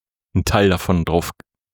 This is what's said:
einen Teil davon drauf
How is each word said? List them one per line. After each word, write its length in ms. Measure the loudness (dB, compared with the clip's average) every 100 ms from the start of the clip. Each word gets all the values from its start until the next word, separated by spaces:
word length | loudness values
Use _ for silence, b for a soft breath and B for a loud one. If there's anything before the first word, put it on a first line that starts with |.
| _ _ _
einen 120 | -4 0
Teil 240 | 2 2
davon 360 | 0 0 -2 0
drauf 260 | -2 -2 -12 -20 _ _